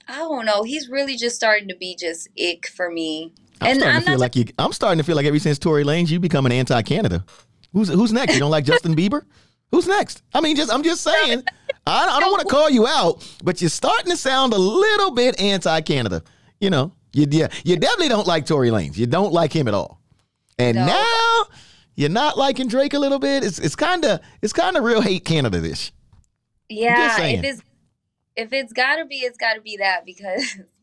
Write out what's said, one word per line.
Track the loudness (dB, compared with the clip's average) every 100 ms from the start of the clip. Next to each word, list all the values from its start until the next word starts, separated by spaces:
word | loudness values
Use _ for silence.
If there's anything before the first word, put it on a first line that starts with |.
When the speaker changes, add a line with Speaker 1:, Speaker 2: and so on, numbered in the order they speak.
| -14
Speaker 1:
I | -10
don't | -6 -4 0
know, | 0
he's | -2 -6 -6
really | -4 -4 -4
just | -4 -2
starting | -2 -2 -4
to | -10
be | -12 -8
just | -8 -8 -12 -6
ick | -4 -4 -10
for | -8 -6
me. | -4 -6 -8 -12 _ _ -4
Speaker 2:
I'm | 0
Speaker 1:
And | 2
Speaker 2:
starting | 2 2
Speaker 1:
I'm |
Speaker 2:
to | 2
feel |
Speaker 1:
not | 2
Speaker 2:
like | 2 0
you, | -2 -2
I'm | -4
starting | -2 0 0
to |
feel | 0 0
like | 2
ever | 2
since | 0 0
Tory | 0 2
Lanez, | 2 0 0
you | 0
becoming | 0 2 2
anti-Canada. | 2 2 0 0 0 0 -2 -6 -16 _ _ _
Who's, | -2 2
who's | 2 2
next? | 2 0
You | 0
don't | 2
like | 2
Justin | 2 2 2 0
Bieber? | 0 -2 -6 _ _ _ _
Who's | 0 2
next? | 0 -2 -8 _
I | -2
mean, | 0 0
just, | 0
I'm | 0
just | 0 0
saying. | 0 2 2 -2 -6 -10 -10 -8 -2
I, | 0 2 2
I |
don't | 2
wanna | 0
call | 0 2 4
you | 4 4
out, | 2 0 -2 -8 -8
but | -6 -2
you're | -2
starting | 0 0 0 0
to | -2
sound | 0 2 2
a | 2
little | 2 4 4 2 0
bit | 2 2 2
anti-Canada. | 0 0 0 0 0 0 0 -4 -8 _ _ -4
You | 0
know, | 0 0 -6 _
you, | 0 2
yeah, | 2 0 -2
you | -2 0
definitely | 2 0 0
don't | 0 0
like | 0 0
Tory | 2 2
Lanez. | 2 -2 -4
You | 0
don't | 0 2
like | 2 2
him | 0 0
at |
all. | -2 -4 -12 _ _ _ _ _ 0
And | 2 2
Speaker 1:
No. | 2
Speaker 2:
now | 2 2 2 2 2 0 -8 -20 _ _
you're | -4 -2
not | 0 0 0
liking | 0 0 -2
Drake | 0 0
a | 0
little | 0 0
bit. | 0 0
It's, | -2 -4
it's | -4 -2
kinda, | -2 0 0 -2 -6 _
it's | -4
kinda | -2 0 0
real | 2 2
hate | 2 -2
Canada-ish. | -2 0 0 -2 -4 -6 -12 -16 _ _ _ _ _ _ -14
I'm | -4
just |
Speaker 1:
Yeah, | 0 2 2 0
Speaker 2:
saying. | -2 -2
Speaker 1:
if |
it's, | -4 -8 -14 _ _ _ _ _ _ -12
if | -6
it's | -6 -4
gotta | -2 0 -2 -6
be, | -8
it's | -8 -4
gotta | -4 -4
be | -8 -4
that | -2 -2
because | -6 -14 -8 -6 -6 -10 -20 _